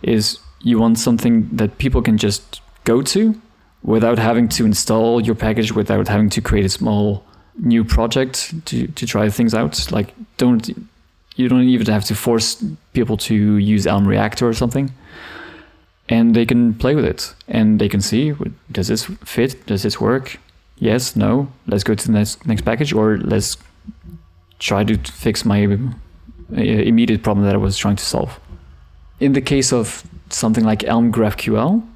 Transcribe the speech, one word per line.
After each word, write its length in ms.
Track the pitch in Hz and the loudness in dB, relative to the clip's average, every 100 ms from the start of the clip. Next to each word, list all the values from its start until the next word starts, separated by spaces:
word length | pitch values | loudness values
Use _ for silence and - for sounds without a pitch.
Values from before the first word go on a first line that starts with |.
is 380 | - 113 107 - - - | 0 0 -2 -6 -16 -8
you 180 | - 117 | 0 2
want 200 | 113 113 | 4 2
something 500 | 127 117 123 117 - - | 2 0 2 2 0 -2
that 220 | 107 - | -2 -2
people 240 | 127 127 | -2 0
can 160 | 120 107 | 2 2
just 440 | 104 98 - - - - | 0 -2 -8 -20 -20 -8
go 180 | - 117 | 0 0
to 380 | 151 190 220 220 - _ _ _ | 2 2 2 0 -8 _ _ _
without 360 | - 110 117 117 | 0 2 2 2
having 280 | 113 117 117 | 2 2 2
to 180 | - 110 | 2 0
install 560 | 104 - 110 113 120 | 0 0 2 2 2
your 120 | 113 | 0
package, 380 | 110 110 107 107 | -2 -2 0 0
without 360 | 107 101 101 101 | 0 0 0 0
having 220 | 104 107 | 2 2
to 120 | 110 | 0
create 240 | 107 104 95 | 0 0 0
a 40 | |
small 540 | - 117 104 104 101 _ _ _ - | -2 -2 0 0 -2 _ _ _ -4
new 280 | - 117 | 2 2
project 720 | 110 - 113 135 131 131 - 165 - | 2 2 2 0 -2 -4 -8 -10 -8
to, 220 | 123 123 | -6 -6
to 200 | - 123 | -6 -4
try 220 | 104 107 | 0 0
things 240 | 104 117 | 2 0
out. 380 | 110 143 - - | 0 -2 -4 -4
Like, 220 | - 101 - 220 - | -4 -4 -8 -20 -2
don't, 320 | 123 120 - - - _ _ _ _ - | 2 2 -2 -12 -16 _ _ _ _ -4
you 140 | 127 | 0
don't 140 | 127 | 4
even 240 | 127 123 113 | 4 4 2
have 180 | 107 - | 0 0
to 100 | 107 | -4
force 480 | - 117 110 - - 156 _ | 0 0 0 -4 -8 -10 _
people 240 | - 117 107 | -2 -2 -2
to 400 | - 110 104 104 | 0 0 2 2
use 300 | 101 107 92 | 2 2 2
Elm 200 | 98 101 | 2 2
Reactor 400 | 104 107 107 120 | 2 0 0 -2
or 60 | |
something. 380 | 110 120 135 139 127 - - - - - - - _ _ _ _ | 0 -2 -2 -4 -8 -20 -20 -20 -18 -20 -20 -20 _ _ _ _
And 260 | 113 117 113 | 2 4 4
they 100 | 113 | 4
can 300 | 120 120 110 | 2 2 2
play 180 | 131 | 0
with 120 | 147 120 | 2 0
it, 280 | - - - - | -2 -10 -14 -6
and 320 | 113 107 107 | 0 4 4
they 100 | 104 | 2
can 120 | 98 | 0
see, 320 | 98 107 151 147 - - _ | 0 0 -2 -4 -8 -10 _
does 160 | - 90 | -4 -2
this 180 | 113 - | -2 -4
fit? 600 | 185 - - 127 - - | -14 -8 -2 -2 -2 -6
Does 160 | 101 | -4
this 180 | 107 - | -4 -2
work? 380 | 107 131 131 - _ _ _ _ | -2 -2 -4 -18 _ _ _ _
Yes, 400 | 107 117 123 - | -2 0 -2 -2
no. 360 | 104 120 139 - - | 0 0 -2 -8 -4
Let's 160 | 101 | -2
go 120 | 101 107 | 0 -2
to 100 | - | 0
the 60 | |
next, 340 | 107 104 - - | 0 0 -4 -4
next 180 | 107 | -2
package, 300 | - 117 147 | -2 -2 0
or 240 | 110 107 107 | 2 2 2
let's 400 | - 110 101 - - _ - - - - - _ _ _ | 0 -2 -2 -8 -14 _ -20 -20 -20 -20 -20 _ _ _
try 240 | - 98 | -4 0
to 140 | 104 110 - | 0 -2 -4
fix 340 | - - 101 117 | -4 -4 -2 0
my, 200 | 104 104 | 2 2
uh, 880 | 101 127 123 - - - - - - | 0 -2 -8 -18 -20 -20 -20 -10 -4
immediate 680 | 107 110 104 113 117 110 | 0 2 2 4 4 2
problem 220 | 110 101 101 | 0 2 2
that 100 | 101 | 2
I 20 | |
was 200 | 101 98 | 0 -2
trying 180 | 101 101 | -2 -2
to 100 | - | -2
solve. 340 | - - - - - - - - - - - | -4 -4 -8 -20 -20 -20 -20 -20 -20 -20 -2
In 140 | 139 | 0
the 80 | 139 | 0
case 300 | 131 143 131 | 2 0 2
of 320 | 127 107 - - - - | 0 -2 -8 -16 -20 -12
something 360 | - 113 110 110 | -4 0 2 2
like 180 | 107 | 0
Elm 280 | - 113 117 | 0 2 2
GraphQL 760 | 113 110 104 - 107 131 214 226 | 2 0 0 -2 0 2 0 -2